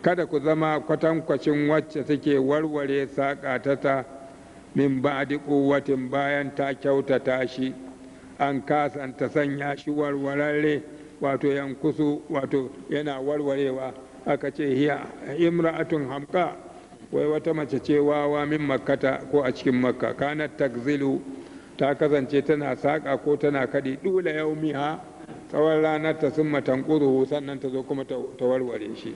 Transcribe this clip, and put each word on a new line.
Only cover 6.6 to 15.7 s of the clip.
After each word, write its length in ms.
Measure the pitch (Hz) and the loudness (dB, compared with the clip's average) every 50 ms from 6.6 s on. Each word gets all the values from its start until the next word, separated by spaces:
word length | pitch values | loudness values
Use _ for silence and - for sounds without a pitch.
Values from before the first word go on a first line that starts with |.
| 139 139 135 | -2 -2 -4
kyautata 760 | - - 143 139 139 135 135 135 123 - 135 127 131 131 | -2 0 2 2 2 2 2 0 0 2 0 0 0 -2
shi, 240 | 123 - 135 127 131 - - - - - - - - - - - - - - | -4 -2 -4 -4 -4 -4 -8 -14 -16 -16 -18 -20 -20 -20 -20 -20 -20 -4 -2
an 240 | 143 139 139 131 - | 0 0 0 -2 0
kasanta 640 | - 147 147 147 143 - 143 139 131 127 - 143 123 | 0 2 2 2 0 -2 -6 -10 -10 -4 -4 -4 0
sanya 480 | 131 151 147 143 139 143 143 143 143 | 2 0 0 0 -2 -4 -4 -4 -6
shi 140 | - - 151 | -6 -4 -4
warwararre, 920 | 147 147 147 143 143 139 139 139 139 143 147 147 147 147 151 151 151 131 - - - - - - - - | -2 0 0 0 0 -2 -2 -2 0 0 0 2 2 2 2 2 2 0 -4 -8 -16 -18 -18 -20 -10 -4
wato 260 | - 139 135 123 - 143 139 | -2 0 0 2 2 2 2
yankusu, 680 | 139 139 139 131 - - 156 139 151 151 147 147 147 - - | 2 -2 -4 -6 0 0 0 2 2 2 2 0 -2 -4 -4
wato 400 | 160 139 135 123 147 139 131 120 - - - - | -2 -2 0 2 0 0 0 -2 -8 -14 -8 -4
yana 320 | 156 143 151 151 139 131 | -4 -2 -2 -2 -4 -4
warwarewa." 720 | 131 143 147 147 147 139 139 139 143 135 131 131 131 127 - - - - - - - | -2 -2 -2 0 0 0 0 0 0 0 0 -2 -6 -8 -10 -12 -18 -18 -20 -8 -2
Aka 240 | - 147 139 - 139 | -2 0 0 0 -6
ce, 220 | - - 151 143 131 | -4 -2 0 0 2
"Hiya 320 | 127 147 147 143 139 - - - - - - 143 | 4 4 2 2 0 -4 -10 -12 -12 -10 -8 0
imra'atun 720 | 160 175 170 170 170 165 165 | 2 2 4 4 4 2 2